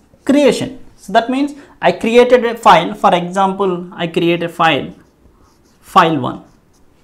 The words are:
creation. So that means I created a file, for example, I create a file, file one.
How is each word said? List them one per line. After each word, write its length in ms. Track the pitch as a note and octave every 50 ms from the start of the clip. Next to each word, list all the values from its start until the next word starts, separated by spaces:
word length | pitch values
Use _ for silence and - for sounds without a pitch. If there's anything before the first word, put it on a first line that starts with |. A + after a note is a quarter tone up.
| _ _ _ _ _
creation. 540 | - C4+ D4 D4 B3 - - - B2+ - - - - -
So 180 | _ - - F#3+
that 160 | A3+ A3+ C4
means 240 | B3+ C4+ C#4+ C#4+ - - - - _ _
I 120 | D#3 E3+
created 520 | F3+ - - A3 A3+ A#3+ A#3+ B3 B3+ A#3+ A3
a 120 | A#3 A3+ A3+
file, 380 | - A3 F#3 E3 E3+ G3 G#3
for 180 | - - G3+ F#3+
example, 800 | F3 F3 F3 F3+ G3 G3 F#3+ F#3+ G3 G3+ F#3+ F3 F3 F3+ F3 -
I 140 | - F3 E3+
create 340 | E3+ F3+ E3+ E3+ E3+ E3+
a 80 | F3 E3+
file, 420 | - - E3+ D#3+ D3+ C3 - - - - _ _ _ _ _ _ _ _ _ _ _ _ _ _ _ _
file 360 | _ - - F#3+ F3 E3 D#3+ C#3
one. 260 | B2 C3 - - - _ _ _ _ _ _ _ _ _ _ _